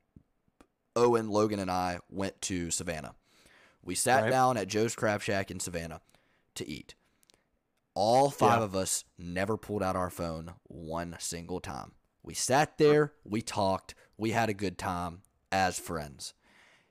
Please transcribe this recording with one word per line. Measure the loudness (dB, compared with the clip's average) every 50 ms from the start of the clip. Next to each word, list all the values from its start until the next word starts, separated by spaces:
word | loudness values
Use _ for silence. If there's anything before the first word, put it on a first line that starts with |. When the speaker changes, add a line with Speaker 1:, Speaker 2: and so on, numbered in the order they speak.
| _ _ _ -20 -20 _ _ _ _ _ _ _ _ _ _ _ _ _ 2
Speaker 1:
Owen, | 4 6 6 6 4 2 2
Logan, | 2 4 4 4 2 0
and | -2 0
I | 0 0 0 -2 -2 -6 -10 _
went | -6 -6 -4 -4 -6 _ -6
to | -4 -4 -4 -2 -4
Savannah. | -4 -4 -4 -6 -6 -8 -10 -12 -16 _ _ _ _ _ _ _ _ _ _ _ _ _ -8
We | -6 -4
sat | 0 2 4 4 4 4
Speaker 2:
Right. | 4
Speaker 1:
down | 4 4 4 4 2
at | 0 -2
Joe's | -2 0 0 0 0 0
Crab | -2 0 0 0 0
Shack | -2 -2 -2 -2 -2 -4
in | -6 -8
Savannah | -8 -8 -6 -8 -8 -8 -10 -14 -18 _ _ _ _ _ _ _ _ _ -14
to | -12 -10
eat. | -10 -10 -12 -12 -16 -20 _ _ _ _ _ _ _ _ _ _ _ _ _ _ _ _ _ _ _ -2
All | 0 4 6 6 6 6 4
five | 4 4 4 4 4 4
Speaker 2:
Yeah. | 2
Speaker 1:
of | 0 0
us | -2 0 0 -2 -4 -6 _ _
never | -12 -10 -6 -2 -2 0 0 -2
pulled | -4 -4 -4 -4 -2 -2
out | 0 0
our | 0 -2 -4
phone | -4 -6 -6 -6 -6 -8 -10 -12 -16 -18 _
one | -18 -16 -14 -10 -8 -6 -6 -6 -8 -10 -8
single | -8 -8 -8 -8 -8 -8 -8 -8
time. | -8 -8 -10 -10 -12 -14 -18 _ _ _ _ _ -16
We | -12 -6
sat | -4 0 2 4 4 2 2 2
there, | 4 6 6 8 6 4 2 -2 _ -8
we | -4 -4 -4
talked, | -4 -4 -2 0 0 0 0 -2 -4 -10 -20 -20 _ _ _
we | -4 -4 0
had | 0 2 0 0
a | 0
good | -2 -4 -4 -4
time | -4 -6 -6 -4 -4 -6 -8 -10 -12 -18 _ _ _ _ _
as | 0 2 2 2 0 -4
friends. | -6 -6 -6 -8 -8 -10 -12 -14 -16 -16 -16 _ _ _ _ _ _ _ _ _ _ _